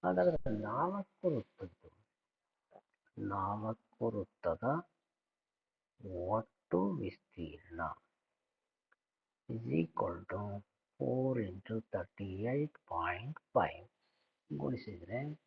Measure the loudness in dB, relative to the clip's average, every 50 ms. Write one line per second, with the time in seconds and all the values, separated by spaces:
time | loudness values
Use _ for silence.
0 | 4 4 6 8 8 6 6 4 2 2 0 0 0 0 0 2 2 2 0 -2
1 | -4 _ _ _ 0 2 2 2 -2 _ _ _ -10 -10 -10 _ _ -20 _ _
2 | _ _ _ _ _ _ _ _ _ _ _ _ _ _ _ -20 _ _ _ _
3 | _ _ _ -6 -4 -2 0 0 0 0 0 0 0 -2 -2 -4 _ _ _ _
4 | -2 0 0 0 -4 -6 _ _ 0 0 0 2 2 0 2 0 -2 _ _ _
5 | _ _ _ _ _ _ _ _ _ _ _ _ _ _ _ _ _ _ _ _
6 | -10 -8 -4 -4 0 2 2 0 0 _ _ _ _ _ 2 4 4 4 2 0
7 | -2 -4 -6 -8 _ _ _ -8 -8 -8 -8 -12 -16 -14 -8 -4 -4 -4 -4 -8
8 | _ _ _ _ _ _ _ _ _ _ _ _ _ _ _ _ _ _ _ _
9 | _ _ _ _ _ _ _ _ _ _ -6 -6 -2 2 2 2 2 2 _ 0
10 | 0 0 0 -6 -8 _ -4 -4 -4 -4 -6 -8 -8 _ _ _ _ _ _ _
11 | 0 0 2 2 2 2 2 0 0 -2 -4 -10 -8 -4 -4 -4 -4 _ -4 -4
12 | -4 -4 _ -8 -8 -6 -4 -4 -2 0 0 0 0 -2 _ -12 _ -6 -4 -2
13 | -2 -2 -2 -4 -6 -8 -10 -10 _ _ _ 4 4 4 0 -6 -16 -20 _ _
14 | _ _ _ _ _ _ _ _ _ _ -6 -2 -2 0 -2 -2 -4 -8 -10 -12
15 | -10 -6 -4 -4 -4 -4 -8 -10 _